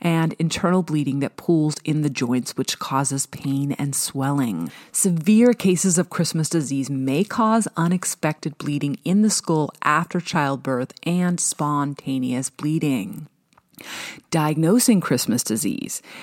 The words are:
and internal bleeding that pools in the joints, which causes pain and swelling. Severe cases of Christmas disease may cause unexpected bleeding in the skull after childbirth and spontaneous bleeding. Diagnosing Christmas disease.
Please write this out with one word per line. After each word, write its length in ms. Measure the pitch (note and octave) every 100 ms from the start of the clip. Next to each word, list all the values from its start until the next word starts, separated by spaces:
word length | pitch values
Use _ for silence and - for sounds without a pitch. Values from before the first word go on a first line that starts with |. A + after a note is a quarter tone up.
and 320 | E3+ E3 D#3+
internal 480 | - D#3+ - F3 F#3
bleeding 380 | E3+ D#3 C#3+ C3+
that 180 | C#3 -
pools 380 | - E3 D3+ D3
in 200 | - D3+
the 80 | D3
joints, 480 | C3 A#2+ B2+ B2 -
which 200 | C3 -
causes 460 | - C3+ C#3 C#3
pain 480 | - - C#3+ C#3 C#3+
and 240 | - C#3+ C3+
swelling. 760 | - C3+ C3+ C#3+ B2 E2+ E2+ - -
Severe 640 | - G3 E3+ D#3 G#3+ A#3+
cases 420 | A#3+ G3 F3+ F#3+ F3+
of 140 | F3
Christmas 400 | - E3 E3 D3+
disease 400 | E3+ C#3 C#3 C3
may 340 | C3+ C3 C#3+
cause 420 | G#3 - A3 A3+ G#3 -
unexpected 800 | E3+ F3+ - - D#3 D3+ D#3+ C#3+
bleeding 400 | D3 D3 C#3+ C#3
in 200 | - G3
the 80 | G#3+
skull 400 | - - D#3+ D3 -
after 380 | - D3+ E3 F3+
childbirth 720 | - E3+ C#3 C3+ C3 B2+ C3 -
and 360 | - F3 F3+ F3
spontaneous 1080 | - - D3 D3 C#3+ C#3 - C3 B2+ B2 C3+
bleeding. 800 | - D3+ D#3+ D#3 C3 - G#2+ - _ _ _ _ - - - - - -
Diagnosing 680 | D#3+ D3+ D#3 D#3+ A#3 B3 G#3
Christmas 420 | - B2+ - A#3+
disease. 600 | - G#3+ G#2 - - - - -